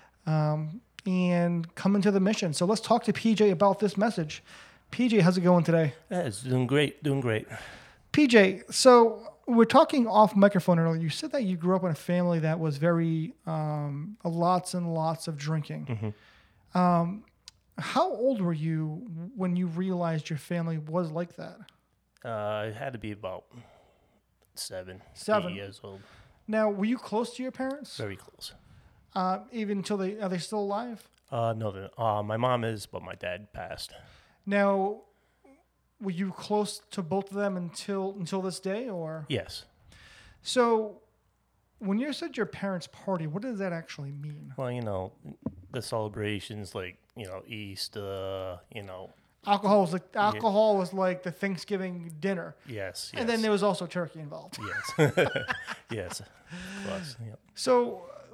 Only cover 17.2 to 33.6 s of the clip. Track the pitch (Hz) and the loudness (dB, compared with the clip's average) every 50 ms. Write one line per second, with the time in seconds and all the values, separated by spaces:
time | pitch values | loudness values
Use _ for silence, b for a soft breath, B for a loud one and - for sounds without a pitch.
17.2 | - _ _ _ _ - _ _ _ _ - - 151 - - 254 339 370 277 202 | -14 _ _ _ _ -20 _ _ _ _ -12 -10 -8 -2 0 0 2 0 0 0
18.2 | 240 269 262 208 185 175 165 151 156 160 160 156 156 156 151 175 247 226 165 160 | 2 2 2 2 0 0 0 -2 -2 -2 -2 -2 -2 -4 -6 -8 -10 -12 -12 -12
19.2 | 170 196 277 214 185 180 175 180 185 175 160 175 190 190 185 175 175 165 160 156 | -12 -10 -6 -2 -2 0 0 0 -2 -2 -2 -2 -2 -2 0 0 0 0 -2 -2
20.2 | - - 165 139 - - 175 170 165 165 160 156 151 151 156 180 180 156 156 170 | -4 -4 -8 -8 -6 -4 -4 -2 -2 -2 -4 -4 -4 -2 -2 -2 -2 -2 -4 -6
21.2 | 175 175 - - - - 180 - 202 - _ _ _ _ _ _ _ _ _ _ | -6 -6 -8 -14 -14 -14 -14 -18 -20 -20 _ _ _ _ _ _ _ _ _ _
22.2 | - 123 113 107 104 104 107 107 107 110 107 113 143 139 123 110 104 107 104 104 | -10 -6 -6 -4 -2 -2 -2 -2 -4 -6 -6 -8 -8 -8 -8 -8 -10 -10 -10 -8
23.2 | 104 92 90 - - _ - 120 117 B B B B B B B B B B B | -8 -10 -10 -10 -14 _ -20 -20 -20 B B B B B B B B B B B
24.2 | B _ _ _ _ _ - - - - - 92 92 92 92 98 - - - - | B _ _ _ _ _ -14 -14 -12 -10 -10 -10 -10 -10 -14 -16 -18 -20 -18 -10
25.2 | - - 214 208 170 175 175 98 101 101 101 - - 202 190 196 b b b b | -2 0 0 0 0 -2 -8 -8 -10 -12 -14 -14 -16 -16 -16 -16 b b b b
26.2 | b b b b b - 214 220 214 214 202 190 202 220 254 247 - - 208 220 | b b b b b -2 0 2 2 2 2 0 0 -2 -2 -2 -4 -4 -4 -2
27.2 | 247 240 - - 254 262 254 - 262 269 277 294 254 - - - 117 101 98 98 | -2 -4 -6 -8 -8 -8 -6 -6 -6 -6 -6 -8 -12 -14 -10 -8 -8 -8 -8 -10
28.2 | - - _ - - - - b b b b b b b b b b b - 196 | -14 -20 _ -16 -16 -16 -16 b b b b b b b b b b b -4 -2
29.2 | 185 185 190 202 208 - 240 226 214 202 208 196 175 - 208 196 190 185 208 220 | -2 -2 -2 -4 -6 -10 -6 -6 -4 -2 -2 -4 -2 -4 -2 -2 -2 -4 -4 -4
30.2 | 208 185 185 175 156 - 220 208 202 196 202 208 240 247 226 202 - _ _ _ | -4 -4 -4 -4 -6 -4 -4 -4 -2 -2 -4 -4 -4 -8 -10 -14 -16 _ _ _
31.2 | _ - 135 120 117 113 113 110 110 104 95 95 98 98 - - 113 113 104 104 | _ -6 -4 -2 0 0 0 -2 -4 -4 -4 -6 -10 -12 -6 -2 0 0 0 0
32.2 | 104 104 110 113 123 127 127 120 113 113 110 104 - - - 90 87 90 90 92 | -2 -2 -2 0 2 2 2 2 0 -2 -4 -6 -10 -10 -12 -12 -10 -10 -12 -8
33.2 | - 92 90 92 104 - - - | -6 -6 -6 -6 -10 -14 -12 -12